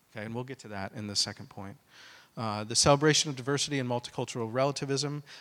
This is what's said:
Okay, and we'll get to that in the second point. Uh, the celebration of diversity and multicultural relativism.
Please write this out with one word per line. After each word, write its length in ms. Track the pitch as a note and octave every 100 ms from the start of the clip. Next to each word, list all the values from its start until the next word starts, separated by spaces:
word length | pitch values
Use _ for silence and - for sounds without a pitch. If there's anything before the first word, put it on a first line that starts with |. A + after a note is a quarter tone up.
| _
Okay, 140 | - A2
and 80 |
we'll 100 | A2+
get 140 | B2+ C3
to 80 | A2
that 240 | G#2 G2
in 120 | - G#2
the 100 | G2+
second 360 | - G2+ G#2
point. 260 | - G2 G#2 _ - - - - -
Uh, 280 | A2+ G#2+
the 120 | G#2+ A#2
celebration 540 | D3+ C#3+ D3+ D3 D#3
of 60 | C3
diversity 420 | B2 C#3+ - C#3+
and 100 | B2
multicultural 640 | A#2+ - - B2 B2+ A2+
relativism. 680 | A#2+ C#3 C#3 C#3+ C3+ C#3+ D3 D3 -